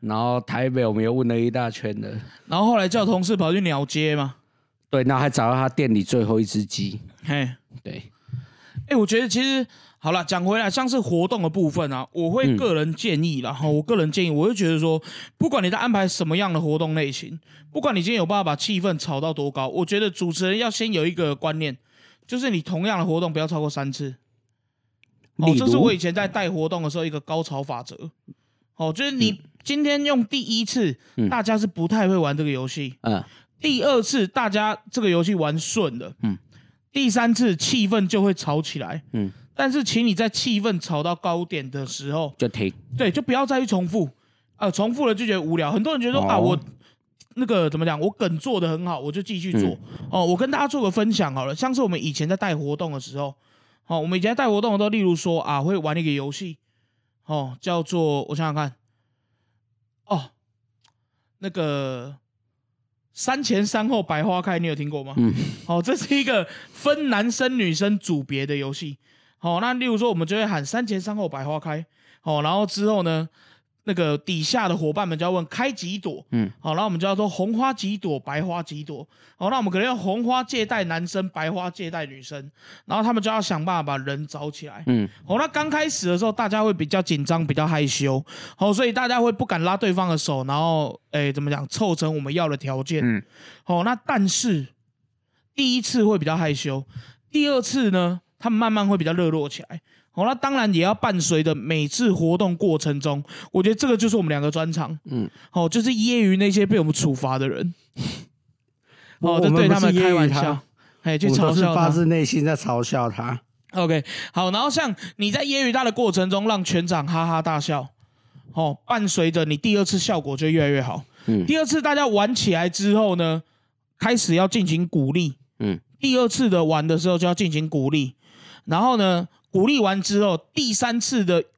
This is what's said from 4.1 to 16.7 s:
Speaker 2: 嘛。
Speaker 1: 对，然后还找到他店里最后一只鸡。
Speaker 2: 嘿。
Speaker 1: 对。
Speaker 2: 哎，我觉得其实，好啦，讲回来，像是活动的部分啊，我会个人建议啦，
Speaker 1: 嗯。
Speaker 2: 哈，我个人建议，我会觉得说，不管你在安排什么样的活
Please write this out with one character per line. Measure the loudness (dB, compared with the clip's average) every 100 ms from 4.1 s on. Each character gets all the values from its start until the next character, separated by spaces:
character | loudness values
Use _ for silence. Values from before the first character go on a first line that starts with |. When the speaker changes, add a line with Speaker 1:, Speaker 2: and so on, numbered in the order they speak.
Speaker 2:
嘛。 | 0 -2 -6 _ _ _ _ _
Speaker 1:
对， | 0
然 | 2 4
后 |
还 | 2
找 | 2 2
到 |
他 | 2 0
店 | 0 2
里 | 2
最 | 2 2
后 | 2 2
一 |
只 | 2 -2
鸡。 | -4 -6 -8 -10 -14 -16
Speaker 2:
嘿。 | -4 -2 -4 -6 _ -18
Speaker 1:
对。 | -14 -14 -16 _ _ -14 -14 _ -16 -14 -2
Speaker 2:
哎， | 0
我 | 2
觉 | 2
得 | 0
其 | 0
实， | 0 0 -2 -8 -20 _
好 | -2
啦， | -2
讲 | 0 -2
回 | 0 0
来， | 0
像 | 0 0
是 | 0
活 | 0 0 2
动 | 0
的 | 0
部 | 2 0
分 | 0 -2
啊， | -4 -6
我 | -4 -2
会 | 2 2 2
个 | 2
人 | 2 0
建 | -2 -2 0
议 | 0 -2
啦， | -6
Speaker 1:
嗯。 |
Speaker 2:
哈， | -4 0
我 | 0
个 | 2 0
人 | 2
建 | 0
议， | 0
我 | 2 0
会 |
觉 | 2 0
得 | 2
说， | 2 0 -2 -18 -20 _
不 | 0
管 | 2
你 | 0
在 | 0
安 | 0
排 | 2 0
什 | -2 -2
么 | 0
样 | 0
的 | 0
活 | 0